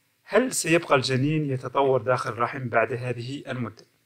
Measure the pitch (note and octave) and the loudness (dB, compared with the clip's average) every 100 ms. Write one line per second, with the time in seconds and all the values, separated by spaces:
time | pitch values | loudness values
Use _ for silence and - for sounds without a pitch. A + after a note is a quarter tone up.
0 | _ _ - G3+ B3+ - E3 E3 - C#3 | _ _ 0 2 2 -2 2 2 4 2
1 | A#2+ B2+ D3 D#3 D3 B2+ B2 C#3 C#3 C3 | 2 0 2 0 0 -4 -2 2 4 2
2 | A2+ B2 C3 A2 A#2 C#3 B2 A#2 A2+ A#2+ | 2 0 -2 -2 -2 -4 -2 0 0 -2
3 | B2 A#2+ A#2+ C#3+ - B2 A2+ - - _ | -6 -6 -8 -10 -8 -8 -8 -12 -20 _